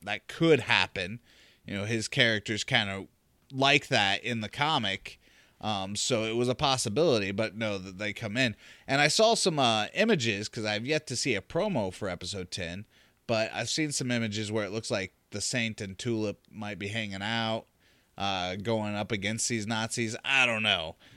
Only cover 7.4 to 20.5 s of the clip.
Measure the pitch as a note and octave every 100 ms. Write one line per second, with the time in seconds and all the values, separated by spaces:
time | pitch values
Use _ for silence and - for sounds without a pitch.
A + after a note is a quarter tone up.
7.4 | A2 G2 A2 G2+ F#2+ F#2 G#2 G2+ A2+ A2
8.4 | B2+ G2+ - - - C#3 D3 - A3 G#3+
9.4 | G3 D#3 B2 A2 G#2 - A3 G3 A#2 G2+
10.4 | G#2+ - G#2+ G#2 B2 D#3 - B2 C#3+ G2+
11.4 | - D#3+ G#3 E3 F#2+ - G2+ F2 F2+ G2
12.4 | F2+ - E2+ F2+ G#2+ _ _ _ - A2
13.4 | A2 F#2+ A2+ - D#3 C#3 C3 A#2+ A2+ G#2
14.4 | G#2+ A2 G2+ G#2+ - A2 F#2+ - _ G#2
15.4 | - B2+ A2+ G#2+ G2+ F#2 B2 A2+ G#2+ G2+
16.4 | _ G2+ G#2 G2+ G2+ A2 G#2+ F#2+ G2+ A2+
17.4 | A2+ A2 - _ _ _ _ - G2 F#2+
18.4 | F2+ F#2 G2 A2+ G#2 G#2 G#2 G#2+ G2 A2
19.4 | - A#2 G#2 A2+ A2+ - A#2 A2+ - C3+
20.4 | B2